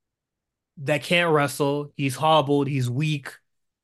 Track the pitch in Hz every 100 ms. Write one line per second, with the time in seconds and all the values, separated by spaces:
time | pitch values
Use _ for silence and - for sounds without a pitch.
0 | _ _ _ _ _ _ _ - 139 147
1 | - 175 170 151 143 - 143 143 147 -
2 | 139 127 156 160 139 143 135 143 123 123
3 | 156 147 - - _ _ _ _